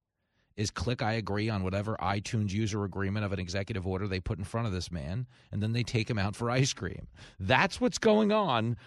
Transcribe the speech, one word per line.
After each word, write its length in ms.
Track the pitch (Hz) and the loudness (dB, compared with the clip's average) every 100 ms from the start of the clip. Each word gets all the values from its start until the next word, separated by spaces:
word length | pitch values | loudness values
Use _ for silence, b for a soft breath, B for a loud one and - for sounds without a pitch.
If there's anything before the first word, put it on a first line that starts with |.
| _ _ _ _ _ - | _ _ _ _ _ -4
is 120 | 104 | -4
click 320 | - 120 123 | -2 -2 0
"I 120 | 110 | 0
agree" 340 | 113 98 104 110 | 0 0 0 0
on 160 | 104 | 0
whatever 320 | 92 98 104 110 | 0 0 -2 -2
iTunes 500 | 92 104 - 113 104 | 0 0 0 0 0
user 320 | 101 110 104 | 0 0 0
agreement 420 | 101 95 98 104 101 | -2 -2 -2 0 -2
of 60 | |
an 80 | 95 | -2
executive 480 | 87 98 101 110 92 | -2 -4 -4 -4 -2
order 180 | 92 101 | -2 -2
they 140 | 92 | -2
put 180 | - 107 | -2 -4
in 60 | |
front 240 | 101 117 117 | -4 -2 -2
of 60 | |
this 180 | 90 85 | -2 -4
man, 340 | 87 69 104 127 - - | -6 -4 -4 -6 -10 -8
and 140 | 101 | -2
then 80 | 107 | 0
they 100 | 117 | 0
take 280 | 117 113 110 | 0 0 0
him 100 | 110 | 0
out 160 | 98 - | 0 -2
for 160 | 120 | 0
ice 220 | 127 123 | 2 2
cream. 340 | - 92 - - - b b | 0 -6 -8 -14 -16 b b
That's 400 | 95 127 190 - | 2 4 4 2
what's 180 | 247 - | 0 2
going 360 | 220 214 208 | 4 6 6
on 420 | 214 190 117 113 117 | 4 2 2 2 -2